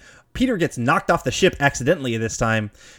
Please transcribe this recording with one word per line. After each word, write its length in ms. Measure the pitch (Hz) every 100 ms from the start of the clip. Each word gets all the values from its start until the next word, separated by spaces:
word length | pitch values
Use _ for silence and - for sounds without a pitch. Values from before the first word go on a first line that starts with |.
| - - _
Peter 220 | - 254 208
gets 220 | 160 -
knocked 320 | 120 180 -
off 140 | 170
the 80 | 135
ship 240 | - 185 -
accidentally 560 | 143 - 131 165 131 113
this 200 | 113 -
time. 320 | 117 110 104 - -